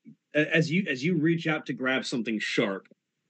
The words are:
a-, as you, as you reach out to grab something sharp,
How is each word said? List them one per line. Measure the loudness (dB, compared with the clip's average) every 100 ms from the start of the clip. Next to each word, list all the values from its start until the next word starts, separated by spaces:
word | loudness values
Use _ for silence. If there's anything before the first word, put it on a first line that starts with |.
| -20 -20 _
a-, | 0 2
as | 2 2
you, | 2 0
as | -2
you | 0 2
reach | 2 2 0
out | -4 -4
to |
grab | -4 0 0
something | -2 -4 -2 -4
sharp, | -2 0 0 -2 -8 _ _ _